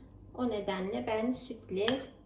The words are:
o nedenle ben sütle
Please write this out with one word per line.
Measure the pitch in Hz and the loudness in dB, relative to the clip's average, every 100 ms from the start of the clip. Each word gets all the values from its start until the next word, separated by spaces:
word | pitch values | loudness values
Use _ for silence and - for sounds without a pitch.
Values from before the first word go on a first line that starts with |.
| - - - - | -18 -18 -12 -2
o | 247 | 0
nedenle | 214 196 185 185 240 240 | 0 0 0 0 0 2
ben | 220 233 | 2 2
sütle | 254 - 247 - 185 214 269 - - | 0 -4 -10 -4 2 4 4 -2 -14